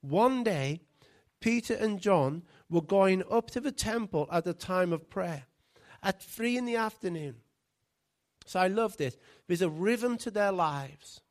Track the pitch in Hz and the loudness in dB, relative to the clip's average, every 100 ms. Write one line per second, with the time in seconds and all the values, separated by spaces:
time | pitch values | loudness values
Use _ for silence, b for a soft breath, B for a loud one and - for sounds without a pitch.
0 | 139 160 240 262 226 165 135 156 _ b | 0 4 4 2 0 0 -2 -6 _ b
1 | b b b _ 226 233 - 233 220 202 | b b b _ 0 0 0 -2 -2 0
2 | 196 185 135 156 - b b 170 151 196 | 4 4 4 -2 -10 b b -2 2 4
3 | 190 190 185 233 226 247 277 - 208 226 | 6 4 2 0 0 -4 -6 -4 -2 -2
4 | 214 160 147 170 170 170 - 185 180 165 | -2 -2 0 -2 -2 -6 -2 0 2 0
5 | 165 - 180 151 131 _ b b b b | -4 -6 -6 -6 -12 _ b b b b
6 | 190 190 - - 233 247 240 233 220 214 | -4 -4 -8 -4 -2 -2 -2 -2 -2 -4
7 | 190 165 147 117 _ _ _ _ _ _ | -6 -6 -8 -12 _ _ _ _ _ _
8 | _ _ _ _ - 185 185 202 220 - | _ _ _ _ -8 0 2 2 0 -2
9 | 139 - b b b 175 180 156 190 233 | -6 -6 b b b 0 0 0 0 2
10 | 240 233 - 208 202 185 165 143 135 147 | 0 -2 -4 0 0 2 0 -2 -8 -14
11 | - - _ | -20 -20 _